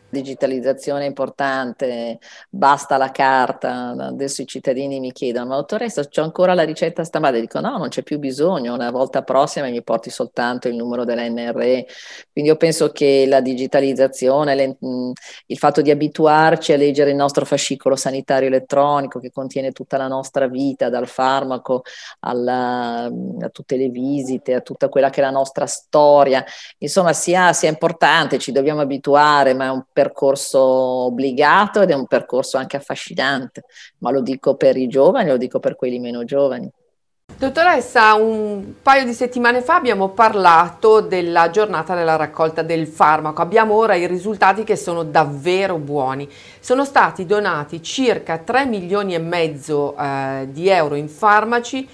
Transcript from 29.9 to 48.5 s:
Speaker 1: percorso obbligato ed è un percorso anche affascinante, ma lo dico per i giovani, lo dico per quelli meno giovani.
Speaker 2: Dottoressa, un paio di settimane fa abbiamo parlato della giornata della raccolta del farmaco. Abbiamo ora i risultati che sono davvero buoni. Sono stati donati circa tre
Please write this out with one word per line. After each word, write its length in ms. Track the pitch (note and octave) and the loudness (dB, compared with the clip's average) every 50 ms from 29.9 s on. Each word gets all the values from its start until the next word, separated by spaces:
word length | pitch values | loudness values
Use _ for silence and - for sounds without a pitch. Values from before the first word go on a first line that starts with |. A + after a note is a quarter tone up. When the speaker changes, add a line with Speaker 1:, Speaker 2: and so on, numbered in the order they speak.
| _ - | _ 0
Speaker 1:
percorso 600 | C3+ C3 - - D3 C3+ C3+ C3+ - - - C3+ | 0 0 0 0 0 0 0 0 -4 0 2 2
obbligato 1200 | C3+ C3 B2+ C3 C3 B2+ B2+ B2+ B2+ B2+ A#2+ A#2+ C3+ C#3 B2 B2+ D3 D3 E3 F#3+ G#3 G3+ - G#3+ | 4 4 4 2 0 0 -2 -2 -2 -2 -2 -2 -2 -2 0 2 4 6 6 4 4 2 2 2
ed 80 | G3 F3+ | 2 4
è 40 | D3+ | 2
un 120 | C3+ B2 | 0 -2
percorso 500 | - - A#2+ - - - B2 C3+ - - | 0 -2 -2 -2 -2 -2 -4 -2 -2 -4
anche 220 | C3+ C3 - - C3+ | -4 -4 -4 -8 -8
affascinante, 880 | - - C#3 - - - E3+ D#3 C3+ C3+ C#3 B2+ C3 B2 - C3+ - _ _ - - - _ _ | -8 -10 -10 -12 -12 -8 -6 -2 -2 -2 -2 -2 -6 -10 -14 -20 -20 _ _ -20 -20 -20 _ _
ma 120 | - A#2+ | -4 -2
lo 120 | B2+ C#3 | -2 -2
dico 340 | B2 A#2+ C3 B2+ - D3 C3 | -2 -4 -6 -2 0 0 0
per 220 | - C#3+ C3+ B2+ C3 | 4 2 2 2 2
i 100 | B2+ A#2+ | 0 0
giovani, 400 | A#2 C3+ C#3 F3 G#3+ C4+ G3+ D#3 | 2 4 4 4 4 2 2 0
lo 80 | C3 | 0
dico 240 | A#2+ B2 B2 - B2+ | 0 -2 -4 -6 -4
per 160 | - C3+ A#2 | -4 -4 -4
quelli 220 | - C3+ B2+ B2 B2 | -4 -6 -6 -6 -6
meno 260 | B2 A#2+ A#2+ A#2+ A#2+ | -8 -8 -8 -8 -8
giovani. 460 | A#2 C#3+ C#3 C#3 C3+ B2+ B2 B2 - - _ _ _ _ _ _ _ _ _ _ - - | -4 -2 0 0 0 -2 -4 -10 -12 -16 _ _ _ _ _ _ _ _ _ _ -20 -10
Speaker 2:
Dottoressa, 800 | - C4 C4+ C4+ D#4+ E4+ F4+ E4 C#4 - - - A#3 A3 A3 G#3+ | -6 -6 -4 -2 2 2 2 2 2 -2 0 2 4 6 6 6
un 580 | G#3+ A3 A3 A3 G#3+ G#3+ G#3 G#3 G3+ G3 - - - | 4 2 0 0 -2 -4 -6 -6 -8 -10 -14 -18 0
paio 220 | - C#4+ C4+ C4+ C4 | 2 4 4 4 2
di 80 | A#3+ | 0
settimane 480 | A#3+ - B3 B3 - B3 A#3+ A#3 A#3+ B3 | -2 -4 -4 -4 -2 0 2 2 2 2
fa 160 | B3 D#4 E4 | 2 2 2
abbiamo 320 | F4+ D4+ A#3+ G#3 G3 F#3+ F#3+ | 2 2 0 0 0 -2 0
parlato 920 | F#3+ - A3+ A3 G#3+ G3+ F#3 F3 E3 E3 E3+ E3+ - - - A3 A3 G#3+ | 2 4 4 4 4 4 6 6 6 6 6 2 0 2 4 6 6 6
della 500 | G3 E3 F#3 F3+ E3+ E3+ E3+ E3+ E3+ E3+ | 4 2 -2 -2 -2 0 2 2 2 4
giornata 440 | E3+ G#3 G#3+ G#3 F#3 D#3 D#3+ F3 F#3 | 2 0 0 0 -2 -4 -4 -4 -4
della 220 | F3 E3+ D#3+ D#3+ | -2 0 0 0
raccolta 460 | D#3 D#3 D3+ - - D#3+ D#3+ D#3+ E3 | 0 -2 -4 -2 -2 -2 -2 -2 -4
del 240 | D#3+ D#3+ E3+ E3 D#3+ | -4 -2 -2 -4 -4
farmaco. 540 | D#3 - - - D3+ D#3 D#3 D#3 D#3 D#3 E3 | -6 0 2 4 4 4 2 0 -4 -2 -2
Abbiamo 340 | E3+ E3+ G3 A3 A3 G#3+ G#3 | -2 0 2 2 2 4 4
ora 200 | G#3+ A3+ G#3+ G3 | 2 4 2 2
i 120 | F3 F3 | 0 0
risultati 580 | F3 F3+ F3+ F3 G#3+ G#3+ G3+ G#3 F#3+ G3 G#3+ A3 | -2 -4 -4 -4 -6 -2 2 2 2 2 2 0
che 100 | A3 G3+ | -2 -2
sono 300 | - - F#3 E3+ E3+ E3 | -2 -2 -4 -4 -4 -4
davvero 720 | D#3 D3 E3+ D#3 D3 C#3+ C#3+ C3+ F3 F3+ F#3+ G3 F#3+ F3+ | 0 2 2 2 2 -2 -4 -2 0 0 0 0 -2 -2
buoni. 520 | D#3+ C#3+ C#3 D3 D3 C3 C3 C3 C#3 C#3+ C#3+ - - - - - - | -4 -6 -4 -4 -2 -2 -2 -4 -6 -8 -12 -16 -20 -20 -20 -20 -14
Sono 260 | - - B3+ C4+ C#4 | -4 -2 0 0 0
stati 420 | C#4 - C4+ G3+ E3 D#3+ - F#3 | 0 2 2 2 2 0 -4 -4
donati 560 | E3 G#3 G#3 G#3 F#3+ E3+ D3+ D3 - E3+ E3 | -2 0 0 0 0 -2 -2 -4 -8 -10 -12
circa 560 | E3 - - C4+ C4 A#3+ E3+ - - - E3 E3 | -12 -8 -4 -2 0 0 0 0 -2 -6 -8 -6
tre 260 | E3 - | -4 -2